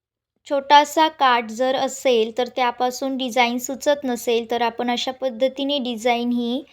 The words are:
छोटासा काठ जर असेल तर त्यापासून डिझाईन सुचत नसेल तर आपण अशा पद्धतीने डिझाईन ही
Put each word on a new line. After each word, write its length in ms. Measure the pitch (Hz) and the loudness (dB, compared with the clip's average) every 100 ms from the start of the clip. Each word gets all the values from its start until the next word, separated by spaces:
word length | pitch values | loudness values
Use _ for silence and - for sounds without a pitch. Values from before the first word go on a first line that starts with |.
| _ _ _ _ - | _ _ _ _ -4
छोटासा 580 | 277 277 294 294 320 311 | -4 6 6 6 4 2
काठ 380 | 320 277 240 220 | 2 2 2 0
जर 300 | 220 254 269 | -2 0 0
असेल 640 | 262 262 269 240 220 226 | -2 -2 2 2 2 -2
तर 100 | 240 | -4
त्यापासून 720 | 269 247 240 247 247 269 262 | -2 -2 0 -2 -2 -4 -4
डिझाईन 400 | 262 233 240 247 | -2 0 0 0
सुचत 460 | 247 269 - 285 | -6 -4 0 0
नसेल 480 | 269 240 - 226 226 | -2 -4 -2 -2 0
तर 100 | 240 | -2
आपण 280 | 233 233 247 | -2 -2 -4
अशा 220 | 240 - | -2 -4
पद्धतीने 680 | 262 262 220 262 262 269 285 | -4 -6 -2 -2 -2 -4 -4
डिझाईन 500 | 247 226 240 240 240 | -4 -4 -2 -2 -2
ही 340 | 240 240 254 - | -2 -2 -6 -8